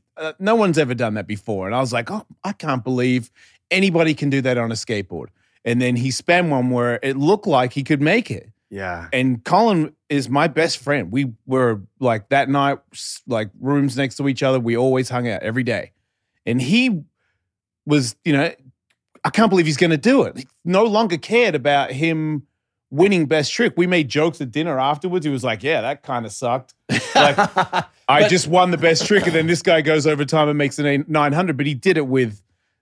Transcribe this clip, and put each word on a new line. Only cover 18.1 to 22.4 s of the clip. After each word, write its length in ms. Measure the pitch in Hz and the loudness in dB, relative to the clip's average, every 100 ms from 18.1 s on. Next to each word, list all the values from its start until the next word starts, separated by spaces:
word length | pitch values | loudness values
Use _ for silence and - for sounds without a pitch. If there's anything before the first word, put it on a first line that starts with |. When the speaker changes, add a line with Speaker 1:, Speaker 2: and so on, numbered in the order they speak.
| - | -4
Speaker 1:
you 80 | 170 | 0
know, 180 | 143 160 - _ _ _ _ _ _ | 0 0 -4 _ _ _ _ _ _
"I 60 | - | -2
can't 180 | - 220 | 2 4
believe 160 | 185 160 | 4 2
he's 100 | 139 | 2
gonna 180 | 175 156 | 2 4
do 260 | 214 269 | 4 4
it." 120 | 120 - | 2 -4
He 80 | 139 _ | -16 _
no 200 | 170 190 | -2 2
longer 320 | 226 208 226 165 | 4 2 0 -2
cared 380 | - 226 226 | -2 2 2
about 380 | 151 135 143 139 | 0 2 2 0
him 500 | 135 165 160 156 151 | -2 -2 -2 -2 -4